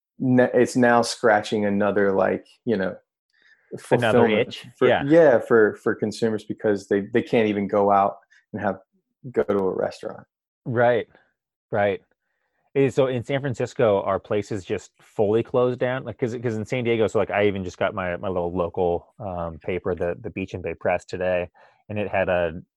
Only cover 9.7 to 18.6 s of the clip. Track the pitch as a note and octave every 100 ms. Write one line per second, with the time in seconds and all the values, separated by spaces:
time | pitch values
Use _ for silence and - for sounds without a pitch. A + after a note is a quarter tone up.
9.7 | - G2 - - - - _ _ _ D3
10.7 | A#2 A#2+ A#2 - _ _ _ _ _ _
11.7 | A2 G2+ F#2 _ _ _ _ _ _ _
12.7 | C#3 C#3 C#3+ C3 B2+ A2+ C#3 C#3 A#2 B2
13.7 | - A#2 G2 - F#2+ - G#2 - G#2 -
14.7 | G2+ - _ _ - G#2 A2+ - B2+ B2
15.7 | B2 B2 C3 A#2 - B2 A#2+ A#2+ A2 G#2
16.7 | B2+ A#2 A#2 G2+ G#2+ F#2 G2 G#2 G2 F2+
17.7 | - G2 G#2 F2+ F2 G2+ F2+ F2 F2+